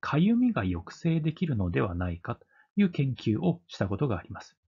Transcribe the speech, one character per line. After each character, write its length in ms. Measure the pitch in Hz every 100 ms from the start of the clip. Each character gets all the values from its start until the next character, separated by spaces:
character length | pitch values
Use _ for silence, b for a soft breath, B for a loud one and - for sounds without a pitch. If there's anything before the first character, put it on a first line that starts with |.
痒 340 | - 147 190 233
み 160 | 247
が 100 | 208
抑 280 | 95 87 -
制 280 | - 170 165
で 140 | 156
き 120 | 151 180
る 120 | 117
の 120 | 92
で 120 | 107
は 120 | 117
な 160 | 87 90
い 100 | 85
か 160 | - -
と 100 | _ b b -
い 60 |
う 60 | 202
研 240 | - 139
究 280 | 120 - 110
を 200 | 90 170 _
し 100 | -
た 100 | 98
こ 100 | 98
と 100 | 143
が 100 | 92
あ 60 |
り 80 | -
ま 80 | -
す。 160 | - _